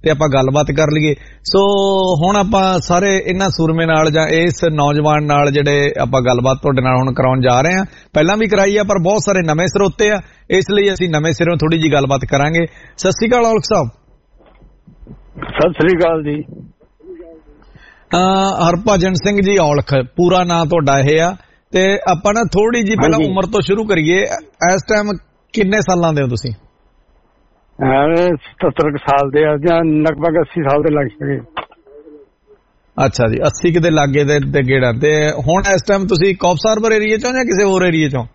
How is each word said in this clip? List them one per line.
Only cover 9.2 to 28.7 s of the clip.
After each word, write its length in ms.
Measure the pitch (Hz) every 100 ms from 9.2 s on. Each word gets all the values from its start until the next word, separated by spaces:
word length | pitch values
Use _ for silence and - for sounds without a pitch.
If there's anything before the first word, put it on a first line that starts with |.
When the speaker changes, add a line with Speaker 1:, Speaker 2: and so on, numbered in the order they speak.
| 185 190
Speaker 1:
ਨਵੇਂ 260 | 165 151 180
ਸਰੋਤੇ 420 | 196 196 - 208
ਆ, 100 | 208 - - _
ਇਸ 160 | 185 190
ਲਈ 220 | 202 202
ਅਸੀਂ 160 | 185 180
ਨਵੇਂ 220 | 156 156
ਸਿਰੋਂ 260 | 156 170 170
ਥੋੜੀ 200 | 151 165
ਜੀ 160 | 160
ਗੱਲਬਾਤ 320 | 143 139 135 135
ਕਰਾਂਗੇ। 400 | 139 147 165 165 - - -
ਸਤਿ 140 | 190
ਸ਼੍ਰੀ 180 | - 226
ਅਕਾਲ 160 | 247 226
ਔਲਖ 180 | 220
ਸਾਹਿਬ। 240 | - 208 127 - _ _ _ _ _ _ - _ - - - - - -
Speaker 2:
ਸਤਿ 260 | - - 156
ਸ਼੍ਰੀ 280 | 165 160 180
ਅਕਾਲ 260 | 170 160
ਜੀ। 200 | 147 151 - - - _ _ _ 339 339 339 320 - - - - - - _ 175
Speaker 1:
ਅਹ, 540 | 185 190 196 190 170
ਹਰਭਜਨ 440 | 175 220 196 185
ਸਿੰਘ 280 | 185 202 202
ਜੀ 160 | 190 202
ਔਲਖ 380 | 156 147 - 139 123 -
ਪੂਰਾ 280 | 175 185
ਨਾਂ 220 | 175 170 160
ਤੁਹਾਡਾ 340 | 170 139 139
ਇਹ 220 | 135 156
ਆ। 140 | 170 185 _ _ _
ਤੇ 280 | - 190 202 -
ਆਪਾਂ 220 | 175 202
ਨਾ 100 | 214
ਥੋੜੀ 400 | 220 180 214 233
ਜੀ 120 | 202 220
ਪਹਿਲਾਂ 240 | 247 160
Speaker 2:
ਹਾਂਜੀ। 120 | 151
Speaker 1:
ਉਮਰ 120 | 185
ਤੋਂ 180 | 185 220
ਸ਼ੁਰੂ 240 | 143 202 214
ਕਰੀਏ। 360 | 185 156 185 202 - - _ 170
ਇਸ 80 | 190 -
ਟਾਈਮ 200 | 214 208 202 _ _ _
ਕਿੰਨੇ 280 | 233 196 208
ਸਾਲਾਂ 320 | 170 180 170
ਦੇ 80 | 151
ਹੋ 60 | 135
ਤੁਸੀਂ? 240 | 120 127 107 _ _ _ _ _ _ _ _ _ _ _ - 135
Speaker 2:
ਹਾਂ, 300 | 135 147 165 180 160
ਸਤੱਤਰ 560 | - _ 175